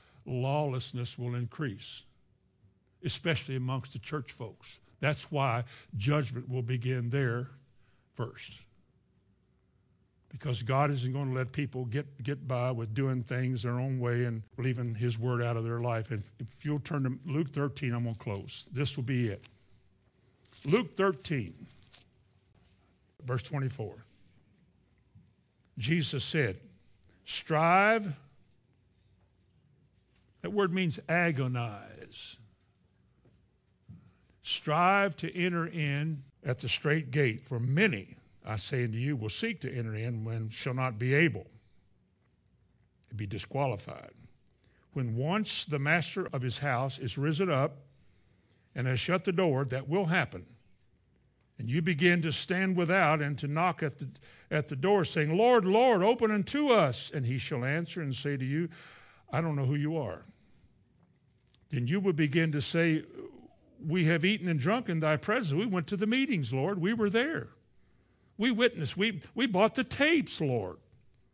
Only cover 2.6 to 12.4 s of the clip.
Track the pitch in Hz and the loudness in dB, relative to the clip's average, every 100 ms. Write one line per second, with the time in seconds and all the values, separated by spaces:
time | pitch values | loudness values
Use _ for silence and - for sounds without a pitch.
2.6 | _ _ _ _ 175 - 170 156 - 131 | _ _ _ _ -6 -2 0 0 -2 -4
3.6 | 127 131 - - - 156 123 - 113 - | -4 -4 -6 -12 -8 -8 -8 -12 -14 -14
4.6 | - - _ _ 135 147 - 147 135 117 | -20 -20 _ _ -2 -2 -2 0 2 0
5.6 | 120 - - - 107 147 120 123 127 127 | -2 -12 -12 -4 2 2 0 -4 -6 -4
6.6 | 120 127 127 127 117 139 127 120 131 - | -2 -2 -2 -2 -2 0 0 -2 -6 -12
7.6 | _ _ _ _ _ - 110 - - - | _ _ _ _ _ -8 -8 -10 -18 -18
8.6 | - _ _ _ _ _ _ _ _ _ | -20 _ _ _ _ _ _ _ _ _
9.6 | _ _ _ _ _ _ _ - 147 117 | _ _ _ _ _ _ _ -10 -6 -4
10.6 | 113 135 147 139 127 135 135 127 127 139 | 0 2 2 2 -2 -2 -2 -2 -4 -4
11.6 | 143 127 123 123 143 - 123 143 | -4 -4 -4 -4 -6 -8 -6 -6